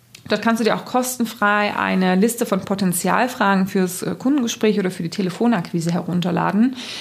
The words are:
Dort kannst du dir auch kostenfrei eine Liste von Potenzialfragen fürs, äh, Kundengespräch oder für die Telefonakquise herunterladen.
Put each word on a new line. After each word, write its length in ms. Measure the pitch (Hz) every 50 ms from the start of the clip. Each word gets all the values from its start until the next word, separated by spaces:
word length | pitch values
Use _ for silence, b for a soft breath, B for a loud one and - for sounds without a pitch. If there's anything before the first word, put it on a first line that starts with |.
| _ _ - - - -
Dort 140 | 214 208
kannst 180 | 208 226 226 226
du 40 | 220
dir 120 | 214 185
auch 80 | 185 -
kostenfrei 920 | - - 247 254 254 - - 233 220 - - 208 202 208 208 208 202 -
eine 380 | - 196 190 190 185 185 185 185
Liste 320 | 190 214 240 233 - 170
von 140 | - 202 190
Potenzialfragen 1080 | - - 196 196 196 180 175 - - 180 175 196 240 254 254 - 202 196 196 185 190
fürs, 360 | 190 - 196 185 175 180 -
äh, 120 | - 185 175
Kundengespräch 600 | - - 262 294 285 233 226 - - 226 214 196 202
oder 140 | 190 185
für 100 | 185 -
die 80 | 165 165
Telefonakquise 800 | - - 190 175 170 - 151 - 233 175 170 - - 170 160 170
herunterladen. 880 | 170 180 175 170 175 175 170 180 175 170 165 170 190 208 233 262 254 B B B B B